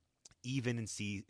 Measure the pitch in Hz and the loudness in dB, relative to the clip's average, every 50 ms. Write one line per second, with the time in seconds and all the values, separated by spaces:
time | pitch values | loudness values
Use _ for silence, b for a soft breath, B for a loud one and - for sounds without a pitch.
0 | _ _ _ _ - - - _ - 123 135 135 117 123 120 117 110 101 - - | _ _ _ _ -20 -20 -16 _ -4 0 0 2 2 2 2 2 0 -2 -2 -2
1 | 104 101 101 98 - | 0 0 0 -2 -4